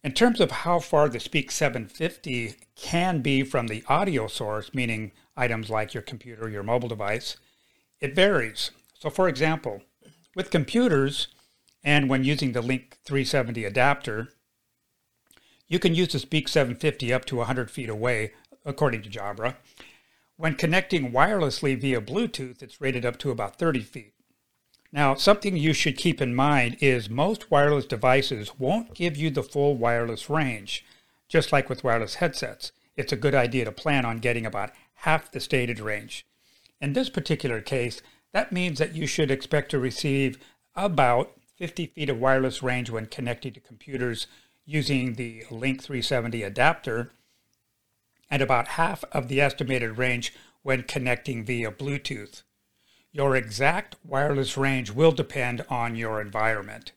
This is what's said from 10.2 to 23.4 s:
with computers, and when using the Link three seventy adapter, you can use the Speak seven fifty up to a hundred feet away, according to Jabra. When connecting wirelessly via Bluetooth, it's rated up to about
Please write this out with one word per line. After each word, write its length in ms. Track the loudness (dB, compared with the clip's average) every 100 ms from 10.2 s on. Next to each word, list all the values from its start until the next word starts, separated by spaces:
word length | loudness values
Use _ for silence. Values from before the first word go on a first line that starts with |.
| _ -8
with 160 | 0
computers, 760 | 2 2 2 4 4 2 -2 -6 _ _ _ _ _
and 260 | 2 4 4
when 140 | 2
using 300 | 2 0 0
the 80 | -2
Link 360 | -2 -4 -4 -20
three 220 | -4 -2 0
seventy 400 | 0 0 -4 -2
adapter, 640 | 4 4 4 -2 -6 -8 _ _ _ _ _ _ _ _ _ _ _ _ _ _
you 120 | 2
can 160 | 2 4
use 140 | 2
the 100 | -2
Speak 280 | 0 -2 2
seven 280 | 2 2 0
fifty 360 | -2 -2 -2
up 140 | -2 -2
to 160 | -4
a 40 | -2
hundred 260 | -2 -4
feet 180 | -8 -8
away, 440 | -2 0 0 -2 -8 _ _
according 380 | -10 0 0 0
to 60 | -8
Jabra. 460 | -8 -8 -4 -6 -6 _ _ -20 _ _ _ _ _
When 200 | -2 0
connecting 560 | 2 2 2 -2 0
wirelessly 680 | 4 4 4 0 0 -2 0
via 220 | 0 0
Bluetooth, 640 | -2 -4 -4 -4 -12 -14
it's 180 | -20 -6
rated 240 | -4 -2 -2
up 120 | -4
to 120 | -4
about 260 | -4